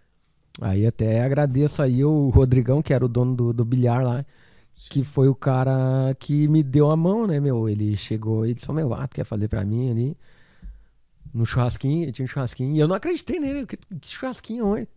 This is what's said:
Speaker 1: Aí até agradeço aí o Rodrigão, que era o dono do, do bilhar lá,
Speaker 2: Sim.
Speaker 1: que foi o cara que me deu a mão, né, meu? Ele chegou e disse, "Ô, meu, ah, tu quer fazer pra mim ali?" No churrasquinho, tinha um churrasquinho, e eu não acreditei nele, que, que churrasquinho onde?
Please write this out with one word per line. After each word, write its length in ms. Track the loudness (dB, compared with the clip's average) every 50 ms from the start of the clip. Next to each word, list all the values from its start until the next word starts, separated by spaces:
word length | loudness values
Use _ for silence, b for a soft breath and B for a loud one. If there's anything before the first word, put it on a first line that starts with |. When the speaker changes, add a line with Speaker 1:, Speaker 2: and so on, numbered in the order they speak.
| _ _ _ _ _ _ _ _ _ _ -12 -6
Speaker 1:
Aí 260 | -4 -2 0 2 2
até 380 | 2 0 0 0 0 0 0 0
agradeço 580 | 0 2 2 0 2 2 2 0 0 0 0 0
aí 220 | 2 2 2 2
o 240 | 2 4 2 2 4
Rodrigão, 520 | 6 6 6 6 4 2 2 2 2 0 2
que 100 | 0 0
era 100 | 2 2
o 40 | 0
dono 260 | 2 0 0 2 0
do, 180 | 0 0 0 0
do 120 | 0 0
bilhar 400 | 0 2 2 2 2 2 2 0
lá, 200 | 0 -2 -4 -6 b b b b b b b b b -20
Speaker 2:
Sim. 120 | -20 -20 -6
Speaker 1:
que 140 | -4 -4 -4
foi 220 | -2 2 4 4 4
o 60 | 4
cara 800 | 2 0 0 0 0 0 0 0 0 0 0 0 0 0 0 -2 -4
que 260 | -4 -2 0 2 2
me 160 | 4 4 4 2
deu 280 | 4 4 4 4 4
a 60 | 4
mão, 300 | 2 2 2 2 0 0
né, 140 | 0 0 0
meu? 280 | 0 0 0 0 0 0
Ele 280 | 0 0 0 0 -2
chegou 500 | -2 -4 -6 -6 -4 -2 -2 -2 0 0
e 80 | -2 -2
disse, 160 | -4 -6 -6
"Ô, 40 | -4
meu, 180 | -2 -2 -2 -4
ah, 140 | -4 -6 -8
tu 80 | -8
quer 80 | -8 -8
fazer 240 | -6 -4 -4 -4 -2
pra 160 | -2 -4 -2
mim 260 | -2 -2 -2 -2 -2
ali?" 260 | -2 -2 -2 -4 -6 b b b b b b b b b b b b b b b b _ _ _ _ _ -18 -10 -4
No 120 | -4 -2
churrasquinho, 680 | 0 0 0 0 0 -2 -2 -2 -2 -2 -2 -2 -4 -6
tinha 120 | -6 -8
um 40 | -6
churrasquinho, 480 | -4 -6 -6 -6 -6 -6 -4 -2 2
e 20 | 2
eu 80 | 2
não 80 | 2 2
acreditei 460 | 0 -2 -4 -4 -4 -4 -6 -6 -4
nele, 260 | -4 -4 -6 -6 -8
que, 100 | -10 -12
que 320 | -16 -16 _ -16 -16 -14 -16
churrasquinho 580 | -14 -10 -10 -10 -10 -10 -12 -12 -8 -4 -2
onde? 200 | -2 -2 -2 -4 -10 -14